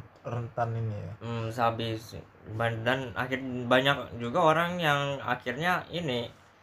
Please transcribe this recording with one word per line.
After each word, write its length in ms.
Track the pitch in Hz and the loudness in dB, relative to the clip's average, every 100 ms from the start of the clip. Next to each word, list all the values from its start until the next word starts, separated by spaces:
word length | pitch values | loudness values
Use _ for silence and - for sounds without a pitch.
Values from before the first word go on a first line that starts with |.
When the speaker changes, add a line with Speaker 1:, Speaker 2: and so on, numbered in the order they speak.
| - - | -8 -12
Speaker 1:
rentan 500 | - 117 117 - 117 | -6 -6 -4 -2 -2
ini 220 | 113 113 104 | 0 -2 -4
ya? 180 | 101 107 | -6 -8
Speaker 2:
Hmm, 320 | 117 117 113 | -6 -4 -4
habis. 640 | 120 117 113 113 110 - - - - - | 2 2 2 -2 -4 -8 -14 -16 -18 -8
Ban-, 300 | 110 117 113 | 0 0 0
dan 300 | 117 135 127 | 0 0 -2
akhir, 260 | - 127 131 135 123 120 | -4 -2 -2 -4 -4 4
banyak 320 | 127 139 135 117 117 | 4 6 2 0 -6
juga 220 | 120 165 | -2 4
orang 360 | 160 156 175 180 | 6 6 2 2
yang 420 | 156 143 143 139 | 2 2 0 -2
akhirnya 640 | 120 120 127 123 175 175 - | -2 -4 -2 -2 0 0 -2
ini, 420 | 160 160 120 120 - - - | -4 -2 -2 -4 -10 -20 -20